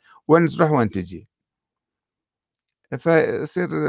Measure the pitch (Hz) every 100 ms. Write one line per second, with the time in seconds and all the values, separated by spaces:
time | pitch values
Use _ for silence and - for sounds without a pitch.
0 | _ _ - 160 165 - 160 147 110 98
1 | 90 90 107 _ _ _ _ _ _ _
2 | _ _ _ _ _ _ _ _ - 131
3 | 170 160 - 101 147 - 180 156